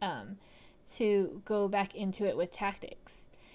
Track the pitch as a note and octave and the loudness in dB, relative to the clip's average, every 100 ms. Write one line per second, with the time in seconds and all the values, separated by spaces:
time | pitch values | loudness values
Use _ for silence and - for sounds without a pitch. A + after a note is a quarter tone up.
0 | G3 C3+ G#2 G3 - - - - - - | -2 -2 -6 -12 -14 -20 -20 -20 -12 2
1 | A3 G3+ F#3 - - G#3 G3+ G3 G3 - | 4 6 4 -2 -2 2 2 2 0 -2
2 | G3 F#3+ G3+ D#3+ F3 - G3+ G3 - - | -4 0 2 2 0 0 -4 -4 -10 -14
3 | - - - - - | -14 -16 -16 -20 -20